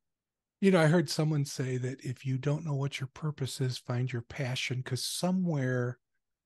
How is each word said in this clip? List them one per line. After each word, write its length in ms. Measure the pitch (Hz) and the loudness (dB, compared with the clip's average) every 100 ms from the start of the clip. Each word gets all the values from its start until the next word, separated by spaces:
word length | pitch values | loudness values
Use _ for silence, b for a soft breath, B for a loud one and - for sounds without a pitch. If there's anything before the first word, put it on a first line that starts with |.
| _ _ _ _ _ _ | _ _ _ _ _ _
You 100 | 196 | 6
know, 100 | 185 | 8
I 60 | 156 | 8
heard 240 | 175 143 | 6 4
someone 360 | - 156 151 139 | 0 2 2 -2
say 320 | - 131 127 | -2 -4 -2
that 240 | 127 135 | -4 -4
if 220 | 143 120 135 | -8 -6 -4
you 100 | 131 | -2
don't 260 | 135 147 165 | 0 -2 -2
know 100 | 139 | -2
what 240 | 139 - | -2 -4
your 80 | 135 | -8
purpose 520 | - 156 147 127 - | -6 -6 -4 -6 -2
is, 200 | 131 123 | -2 -2
find 320 | - 123 123 | -4 -2 -2
your 100 | 120 | -4
passion, 600 | - - 127 131 - 127 | -8 -6 -4 -4 -4 -4
'cause 200 | - 127 | -4 -4
somewhere 920 | - - 180 185 175 147 127 127 123 123 _ _ _ _ | -4 -2 0 2 2 2 2 0 0 -4 _ _ _ _